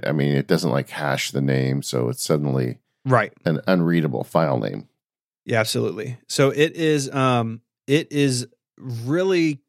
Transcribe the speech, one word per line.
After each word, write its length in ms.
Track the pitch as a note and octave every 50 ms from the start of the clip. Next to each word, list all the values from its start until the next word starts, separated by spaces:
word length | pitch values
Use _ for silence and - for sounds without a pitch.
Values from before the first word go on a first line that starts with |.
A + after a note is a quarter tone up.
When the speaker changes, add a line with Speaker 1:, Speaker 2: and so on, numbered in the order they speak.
| -
Speaker 1:
I 60 | -
mean, 200 | D2 D2+ C#2 C#2+ C#2+
it 140 | C#2 C2+ -
doesn't, 240 | F2+ E2 - D#2
like, 180 | B1+ C#2 C#2 -
hash 420 | - - D2+ C#2+ C2+ C2+ - -
the 100 | - C#2
name, 400 | C#2 C#2 C2+ C2 C2 C2 C2+ C#2 C#2
so 260 | - - B1 A#1+ A#1
it's 140 | C2 - -
suddenly 560 | - D#2+ D2+ D2 C#2+ C2 C2+ B1+ B1 A#1+ - _ _ _ _ -
Speaker 2:
Right. 260 | C3 B2+ A#2 G#2 F#2 - _ -
Speaker 1:
an 160 | F2 D#2+ C#2 - -
unreadable 560 | F#2+ F2+ E2+ E2 E2+ E2+ D#2 D2+ B1+ A1 -
file 340 | - - E2 D#2+ D2 C2+ A#1+
name. 300 | G#1+ G1+ G1+ G1+ G1+ _ _ _ _ _ _ _ _ _ _ _ _
Speaker 2:
Yeah, 140 | - A#2+ A2+
absolutely. 580 | G#2+ - - B2 A#2 A2 E2 G2 G#2 - B2 - _ -
So 220 | - - C#3 C3+
it 260 | A#2 C#3+ D3+ E3 -
is, 340 | - E3 D#3 D3+ D3 C3+ C3+ -
um, 480 | C#3 C3 C3 B2 A#2+ A#2 A2+ A2+ A2+ _ _ _ _ _
it 260 | - C#3 D#3 D#3+ -
is 360 | - D3 C#3+ C#3 B2+ A#2+ A#2+ - _ _ _ _ _ -
really 840 | - C3 A#2+ A#2 A#2 B2+ D3 F3 F#3 F#3+ F#3+ F3 E3 D#3+ D3 C#3 _